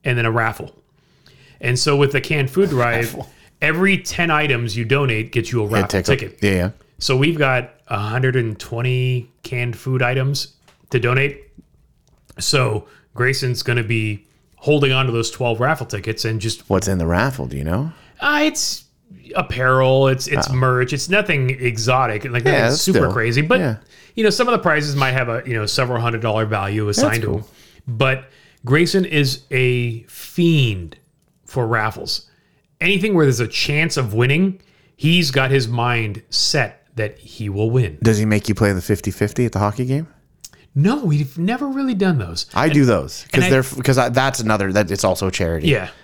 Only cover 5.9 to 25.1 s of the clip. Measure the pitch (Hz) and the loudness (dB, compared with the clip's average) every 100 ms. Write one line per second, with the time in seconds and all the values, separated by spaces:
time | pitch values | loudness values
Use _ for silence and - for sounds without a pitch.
5.9 | 98 87 135 95 - 101 95 90 - _ | 0 0 -2 -2 -2 0 2 0 -4 _
6.9 | - - 131 147 156 139 127 123 _ - | -8 -2 2 2 2 0 0 -2 _ -8
7.9 | 101 104 120 131 127 113 107 - 117 127 | -6 -4 -2 0 0 -2 -6 -10 -4 -2
8.9 | 127 127 123 120 _ - 123 120 110 135 | 0 0 -2 -6 _ -10 -6 -6 -6 -4
9.9 | 127 123 131 135 139 - _ _ _ _ | 0 0 0 -2 -2 -8 _ _ _ _
10.9 | 127 120 127 143 - - - _ _ _ | 0 2 0 0 -4 -20 -20 _ _ _
11.9 | _ _ _ _ - - 143 117 107 - | _ _ _ _ -8 -2 0 0 -4 -8
12.9 | - _ - 123 135 131 123 - 120 107 | -20 _ -2 -2 0 -2 -4 -2 -2 0
13.9 | 113 107 104 _ _ _ _ - 147 139 | -2 -2 -6 _ _ _ _ 0 4 4
14.9 | 131 131 117 117 - 120 110 127 160 120 | 2 2 0 -2 -2 -2 0 0 0 -4
15.9 | 104 104 107 117 110 107 - - 98 95 | -6 -6 -4 -4 -2 -4 -6 0 0 2
16.9 | 95 82 87 131 131 64 67 73 95 156 | 0 0 2 0 -2 -8 -6 -4 -4 -4
17.9 | 160 - _ 277 294 311 - - - _ | -10 -20 _ -2 0 0 -2 -6 -8 _
18.9 | _ _ - - - - 123 131 131 131 | _ _ -20 -6 -4 -4 -2 2 4 4
19.9 | 131 135 131 135 143 143 131 131 127 123 | 4 4 2 -2 -2 0 2 2 2 0
20.9 | 143 165 196 202 147 127 127 123 113 113 | -4 0 0 0 0 0 -2 -2 -2 0
21.9 | 127 123 107 131 120 117 139 113 151 - | 2 0 -2 -4 -2 2 2 2 2 2
22.9 | 185 127 110 113 120 156 233 156 107 - | 2 2 2 0 0 2 2 2 -4 -10
23.9 | - - - 214 202 247 233 175 151 147 | -20 -12 0 0 2 0 2 2 0 0
24.9 | 139 131 | 0 0